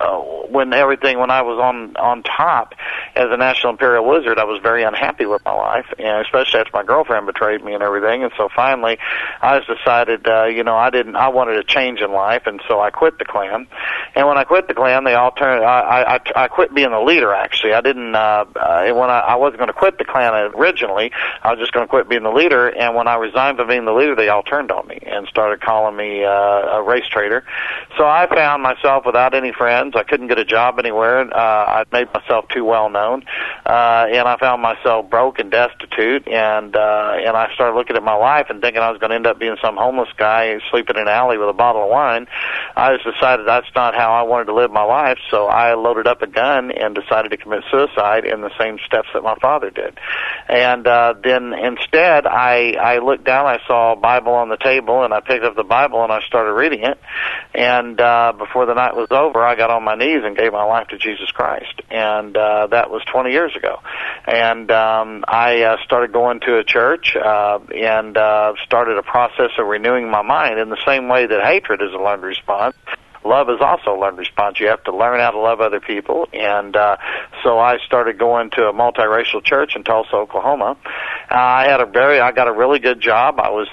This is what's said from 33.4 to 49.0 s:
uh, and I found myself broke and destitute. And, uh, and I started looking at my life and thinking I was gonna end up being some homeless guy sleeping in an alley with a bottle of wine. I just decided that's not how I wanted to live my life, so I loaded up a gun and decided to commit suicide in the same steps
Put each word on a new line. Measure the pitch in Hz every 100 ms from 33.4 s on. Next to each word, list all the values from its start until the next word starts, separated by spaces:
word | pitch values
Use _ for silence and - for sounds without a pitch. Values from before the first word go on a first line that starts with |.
| - -
uh, | - 117 117 117 113
and | 120 123
I | 120
found | 131 123
myself | 117 110 127 113 101
broke | 117 131 -
and | 101
destitute. | 110 120 - - - 113 139 -
And, | 113 107 107 107 107
uh, | 107 107 104 92
and | 113 113
I | 110
started | - 123 117
looking | 120 117
at |
my | 110 107
life | 120 147 139
and | 104
thinking | 120 113
I | 113
was | 107
gonna | 110
end | 113 117
up | 107
being | 113 107
some | 113 101
homeless | 123 131 117 -
guy | 107 113 113 107 -
sleeping | 120 113 110
in |
an | 104
alley | 110 127 110
with | 104
a |
bottle | 98 120 110
of | 101
wine. | 127 143 117 123 - - - - -
I | 131
just | 127
decided | 117 - 131 123 107
that's | 123 -
not | 135 120
how | 113 113
I | 117
wanted | 117 120 107
to |
live | 110 120
my | 104
life, | 104 131 143 127 -
so | 110 104
I | 107 120
loaded | 117 117 113 113
up | 120
a | 104
gun | 101 131 139 127
and | - 107
decided | 101 - 110 107
to | 104
commit | 107 104 -
suicide | 135 143 - 104 110
in | - 107
the | 104 -
same | 110 107 -
steps | 113